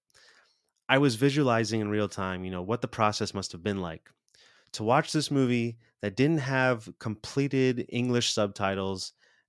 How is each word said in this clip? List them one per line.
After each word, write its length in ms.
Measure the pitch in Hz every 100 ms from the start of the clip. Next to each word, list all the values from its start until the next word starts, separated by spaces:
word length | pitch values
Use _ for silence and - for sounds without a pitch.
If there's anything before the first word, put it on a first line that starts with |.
| _ _ - _ _ _ _ _ -
I 100 | 135
was 160 | 143
visualizing 640 | 110 139 143 131 113 104 110
in 80 | 104
real 200 | 104 101
time, 360 | - 95 90
you 60 | 92
know, 120 | 90
what 180 | 92 117
the 80 | 110
process 440 | - 107 107 104
must 200 | 101 -
have 100 | 87
been 180 | 98 98
like 300 | 87 82 _ _ _ _ - _ _
to 100 | -
watch 300 | 110 135 151
this 180 | 156 -
movie 480 | 139 127 120 117 113 _ _
that 160 | 104 98
didn't 220 | 143 160
have 500 | 131 131 127 117 - -
completed 880 | 113 104 - 139 139 135 131 120 -
English 420 | 120 123 120 -
subtitles 800 | - 104 - 98 98 95 95 - _ _ _